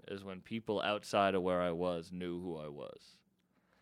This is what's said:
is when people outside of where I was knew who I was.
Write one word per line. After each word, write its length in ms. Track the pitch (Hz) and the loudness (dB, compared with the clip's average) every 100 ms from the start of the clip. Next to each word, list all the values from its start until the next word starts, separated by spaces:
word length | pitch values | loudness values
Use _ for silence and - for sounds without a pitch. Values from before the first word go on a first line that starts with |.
| - | -10
is 160 | 98 | -8
when 180 | 98 92 | -8 -12
people 400 | - 113 110 101 | -8 -6 0 0
outside 540 | 101 104 - 107 98 95 | 2 0 2 4 6 6
of 80 | |
where 180 | 90 90 | 4 2
I 80 | 90 | 2
was 380 | 85 90 85 87 | 2 0 0 -4
knew 300 | 90 87 87 | -6 -4 -4
who 160 | 90 78 | -6 -6
I 100 | 76 | -8
was. 320 | 71 58 - - - _ _ _ _ _ _ | -10 -12 -12 -20 -20 _ _ _ _ _ _